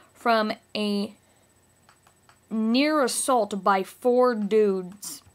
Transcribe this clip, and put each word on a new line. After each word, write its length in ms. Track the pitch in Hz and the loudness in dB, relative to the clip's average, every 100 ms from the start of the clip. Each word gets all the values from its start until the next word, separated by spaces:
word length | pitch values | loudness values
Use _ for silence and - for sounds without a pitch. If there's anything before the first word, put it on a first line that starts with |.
| _ | _
from 400 | _ 240 226 214 - _ 214 | _ -2 0 0 -6 _ -6
a 400 | 208 202 202 - _ _ _ _ _ _ _ _ _ _ _ _ _ | -4 -4 -6 -10 _ _ _ _ _ _ _ _ _ _ _ _ _
near 540 | 220 220 240 294 311 | -4 0 2 2 2
assault 600 | 247 - - 254 202 202 | 0 -2 0 0 0 -2
by 200 | 190 196 | 0 0
four 520 | 190 - 254 247 247 226 | 0 -4 0 2 2 2
dudes. 880 | 202 220 214 190 180 - - - - | 0 2 2 0 -6 -12 -16 -16 -20